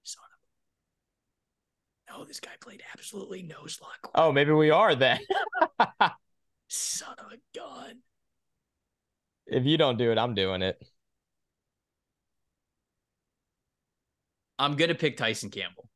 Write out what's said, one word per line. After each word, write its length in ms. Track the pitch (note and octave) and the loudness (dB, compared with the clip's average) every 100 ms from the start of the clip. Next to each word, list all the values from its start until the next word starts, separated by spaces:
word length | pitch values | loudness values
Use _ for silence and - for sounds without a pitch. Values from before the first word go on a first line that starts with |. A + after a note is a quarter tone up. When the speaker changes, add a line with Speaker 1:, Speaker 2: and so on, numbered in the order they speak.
Speaker 1:
Son 200 | - - _ _ _ _ _ _ _ _ _ _ _ _ _ _ _ _ _ _ _ | -20 -20 _ _ _ _ _ _ _ _ _ _ _ _ _ _ _ _ _ _ _
of 60 | |
a, 40 | - | -20
no, 60 | |
this 160 | - - | -18 -18
guy 120 | - - | -18 -20
played 220 | A#3+ - - | -20 -20 -20
absolutely 500 | - - G#3 - F#3+ | -18 -16 -14 -12 -14
no 240 | E3+ D3+ - | -14 -16 -16
slot. 240 | - - - - | -16 -16 -18 -2
Speaker 2:
Oh, 180 | - D#3+ | 2 4
maybe 200 | C#3 D3 | 4 4
we 180 | D#3 D3+ | 6 6
are 240 | D#3+ G#3+ | 6 4
then. 260 | C3+ C3 A#2 - F#4+ - F#4 E4 - | 4 4 2 0 -4 -2 -2 -2 0
<laughs> 220 | - _ F#3+ - _ _ _ _ _ | -2 _ 0 0 _ _ _ _ _
Speaker 1:
Son 460 | - - - - - | -10 -8 -8 -12 -20
of 140 | - | -20
a 260 | A#3 _ - | -20 _ -16
gun. 400 | F4 B3 A3+ A#3+ _ _ _ _ _ _ _ _ _ _ _ _ _ _ - | -16 -16 -20 -20 _ _ _ _ _ _ _ _ _ _ _ _ _ _ -6
Speaker 2:
If 180 | C3+ C3 | -2 0
you 100 | D#3+ | 2
don't 220 | D3 A#2 | 2 2
do 120 | A#2 | 2
it, 80 | A2+ | 2
I'm 160 | A#2+ | 0
doing 280 | G2+ F#2+ F#2 | -2 -2 0
it. 200 | F#2 - - _ _ _ _ _ _ _ _ _ _ _ _ _ _ _ _ _ _ _ _ _ _ _ _ _ _ _ _ _ _ _ _ _ _ _ _ - | -2 -4 -16 _ _ _ _ _ _ _ _ _ _ _ _ _ _ _ _ _ _ _ _ _ _ _ _ _ _ _ _ _ _ _ _ _ _ _ _ -4
Speaker 1:
I'm 180 | C#3+ C#3+ | -2 0
gonna 180 | E3 | 0
pick 220 | D#3+ D3+ - | 0 -2 -2
Tyson 340 | A#2 A2 G#2 | -4 -4 -10
Campbell. 380 | G2 F#2 - - | -12 -12 -14 -20